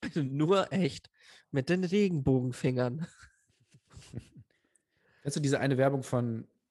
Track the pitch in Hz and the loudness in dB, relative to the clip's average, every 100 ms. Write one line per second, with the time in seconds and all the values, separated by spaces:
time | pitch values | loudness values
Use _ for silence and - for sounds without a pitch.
0 | - - 135 139 156 196 180 180 170 - | -4 -4 -2 0 2 2 2 0 0 -2
1 | _ _ - - _ 139 135 180 185 196 | _ _ -20 -20 _ -4 0 0 2 2
2 | 202 170 135 131 127 123 139 127 123 131 | 2 2 2 2 2 -2 -2 0 0 -2
3 | 170 - - _ _ _ _ - _ - | -8 -12 -20 _ _ _ _ -20 _ -20
4 | - 120 - - - _ _ _ _ _ | -14 -14 -14 -20 -20 _ _ _ _ _
5 | _ _ 143 151 143 135 139 131 135 139 | _ _ -8 -2 0 2 2 4 2 2
6 | 127 127 120 113 - _ _ | -2 -2 -2 -4 -10 _ _